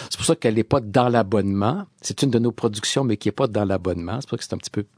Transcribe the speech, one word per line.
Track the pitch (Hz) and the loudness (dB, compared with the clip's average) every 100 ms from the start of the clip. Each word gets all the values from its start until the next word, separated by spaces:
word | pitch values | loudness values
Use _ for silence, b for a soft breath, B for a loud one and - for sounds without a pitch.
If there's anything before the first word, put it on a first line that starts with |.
| B | B
c'est | - | -4
pour | - | 0
ça | 160 | 2
qu'elle | 120 110 | 2 2
n'est | |
pas | - 139 | 2 0
dans | 107 120 123 | 2 2 4
l'abonnement. | 117 98 107 98 98 104 190 196 _ | 4 2 2 2 0 0 -2 -6 _
C'est | - - | -10 -2
une | 139 | 2
de | 117 | 2
nos | 120 | 2
productions, | - 117 107 - 139 | 0 -2 -2 -2 0
mais | 131 104 | 0 0
qui | 104 | -2
n'est | |
pas | - 131 | 0 0
dans | 104 98 | 0 0
l'abonnement. | 95 90 87 85 117 | 0 -2 -4 -4 -8
C'est | - | -6
pour | |
ça | 117 | -10
que | - | -8
c'est | - | -10
un | |
petit | - | -6
peu | 107 104 | -6 -8